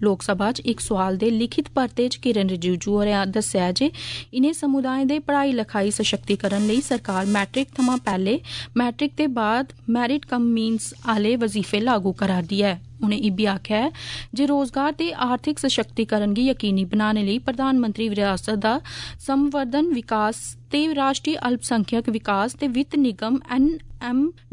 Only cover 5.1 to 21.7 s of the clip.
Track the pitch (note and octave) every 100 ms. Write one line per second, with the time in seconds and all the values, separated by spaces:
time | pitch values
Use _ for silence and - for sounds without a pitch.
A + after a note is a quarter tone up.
5.1 | D4+ - C#4+ C#4 B3 A3 G#3 G3+ G#3 G#3+
6.1 | F#3+ - G3+ G3 G3+ G#3 A#3 - A#3+ -
7.1 | F#3+ G3 G#3 G3 C4 C4+ - B3 B3+ A3
8.1 | F#3 F#3+ C#4 - - - A#3 B3 A#3 D4
9.1 | - D4+ A#3 G#3+ A#3 C4+ - - A#3 A#3+
10.1 | D4 - B3 A#3 A3+ A3 A3+ - - -
11.1 | A3 G#3 A#3+ A3+ G#3 F#3 G#3 A#3 A#3 F#3+
12.1 | F#3 G3 F#3 E3 G3 G3+ F3+ - - G#3
13.1 | G#3 G#3 F#3 G#3 F#3+ - G#3+ C4+ - -
14.1 | - - A3 C#4+ C#4+ C4+ C4+ C#4+ D4+ E4
15.1 | E4 B3 B3 D4+ D4+ C#4 B3+ A3 - A3
16.1 | G#3+ G#3 G#3 B3+ B3+ G#3 F#3+ F#3 G#3+ G#3+
17.1 | G#3+ G3 A3+ C4 A#3+ C4+ C4 A3+ G#3 A3+
18.1 | G3+ G3+ F#3 - G#3+ G#3+ B3+ - - -
19.1 | - - C4+ C#4+ C#4 C4 C#4 E4+ C4 -
20.1 | G#3+ G#3+ A#3 - - - C#4+ D#4 D4 C4+
21.1 | C4+ - D#4 B3 A#3+ -